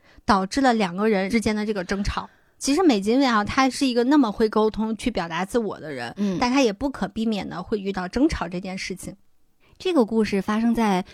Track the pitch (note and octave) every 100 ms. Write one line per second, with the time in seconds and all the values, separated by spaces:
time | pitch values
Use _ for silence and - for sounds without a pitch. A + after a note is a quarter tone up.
0 | _ - - G3 F#3+ C#4 C4 A3+ F#3 F3+
1 | A3 G3 G3 A3+ A3 G#3+ G#3 G3+ F3 G3
2 | G3+ - F#3+ _ _ - - C#4+ F#4 G#3
3 | G3+ B3+ C4+ A3 G3+ - C4 - C4+ A#3+
4 | A#3+ D4+ A#3 G3 A3 G#3+ A3 G3+ A3 A3
5 | B3 G#3 E3+ E3 F#3+ B3 G#3 - D3 C3
6 | A#2+ - G3+ E3+ A#3+ C4+ A#3+ G3 C#4 -
7 | F#3+ A3 A3+ G#3 - E3 F3+ G#3+ G3 G3
8 | F3+ A#3 D#4+ - E3+ F3+ F#3+ F#3+ - F3+
9 | - F#3+ _ _ _ _ _ - F#4 E4
10 | G#3+ A3+ G#3 G3 F#3+ G#3+ A#3 A3+ G#3+ F#3
11 | -